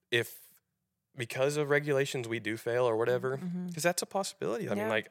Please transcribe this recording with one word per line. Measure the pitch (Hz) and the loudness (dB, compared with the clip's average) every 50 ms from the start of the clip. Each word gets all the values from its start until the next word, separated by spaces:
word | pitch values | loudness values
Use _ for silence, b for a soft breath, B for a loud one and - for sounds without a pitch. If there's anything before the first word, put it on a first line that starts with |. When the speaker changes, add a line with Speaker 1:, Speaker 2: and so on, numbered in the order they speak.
| _ - | _ -2
Speaker 1:
if | - 120 113 - - - - - - _ _ _ _ _ _ _ _ _ _ _ - | 0 0 0 -2 -8 -20 -20 -20 -20 _ _ _ _ _ _ _ _ _ _ _ -10
because | 135 120 - - 131 131 143 147 | -8 -8 -4 0 0 2 2 2
of | 151 151 139 | 2 2 2
regulations | 147 147 147 147 139 135 139 139 - 135 117 | 2 2 4 2 2 2 2 0 -2 -4 -2
we | 113 113 117 | -2 -4 -2
do | 107 104 110 | -2 -2 -4
fail | 113 - 120 117 123 127 | -2 -2 0 2 2 4
or | 120 113 | 4 4
whatever, | 110 117 123 123 123 123 131 131 | 2 2 2 2 2 0 -2 -4
Speaker 2:
Mm-hmm. | 139 185 180 175 180 180 180 | -4 -4 -6 -6 -4 -6 -6
Speaker 1:
'cause | 175 156 147 | -4 0 0
that's | 175 180 - | 0 0 0
a | - | -4
possibility. | - - 196 196 - - - - 180 214 240 190 | -4 -2 -4 -4 -4 -6 -4 -2 -2 -2 -2 -2
I | - | -2
mean, | - - | -2 -2
Speaker 2:
Yeah. | - - | 0 2
Speaker 1:
like, | 110 110 107 - | 0 0 0 0